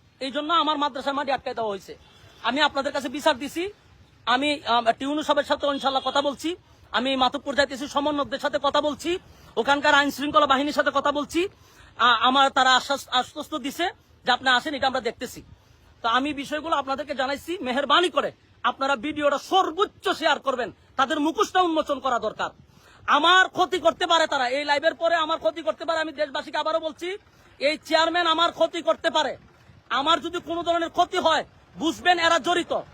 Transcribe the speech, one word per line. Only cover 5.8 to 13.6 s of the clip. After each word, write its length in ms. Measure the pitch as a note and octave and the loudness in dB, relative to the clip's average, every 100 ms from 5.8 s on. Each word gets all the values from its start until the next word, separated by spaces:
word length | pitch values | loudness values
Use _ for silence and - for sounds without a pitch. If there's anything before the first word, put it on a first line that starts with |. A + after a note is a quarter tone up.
| C4+ C4+ | 0 -2
কথা 180 | C4 C#4+ | 0 0
বলছি, 340 | C#4+ C4 D#4 F4+ _ - - | -2 -4 -6 -8 _ -20 -6
আমি 180 | G#3+ C4 C4 | -4 -2 0
মাতুব্বর 380 | B3+ C#4 C#4+ | 0 0 -6
যাইতেছি, 300 | B3+ C#4 C4 C#4 | 0 0 -2 -4
সমন্বয়কদের 500 | C#4+ D4 D4 C4 C4+ | -2 0 -2 -4 -4
সাথে 200 | D4 D4 | -4 -2
কথা 180 | C#4 D4 | 0 0
বলছি, 300 | D4+ C#4 D#4+ F#4 - - - - | -2 -4 -6 -6 -8 -20 -10 -4
ওখানকার 380 | A#3 C#4+ D4 | 0 2 4
আইন 160 | C#4+ C#4+ | 4 2
শৃঙ্খলা 360 | C4 D4 D4+ D4 | -2 0 2 4
বাহিনীর 300 | C4 D4 C#4 | 2 0 0
সাথে 120 | D4 | 0
কথা 180 | C#4 C#4+ | 0 0
বলছি। 280 | D4 C#4 D#4+ G4 _ _ - - - | -2 -2 -2 -4 _ _ -20 -18 0
আ-, 200 | A#3 A3+ | 2 4
আমার 300 | A#3+ C4+ C4+ | 2 4 4
তারা 220 | C4+ C4 B3+ | 4 4 4
আশ্বাস, 260 | - C#4 - | 2 -6 -2
আশ্বস্ত 460 | B3+ B3 D4+ - | -4 -4 -8 -8
দিছে 320 | D#4 | -6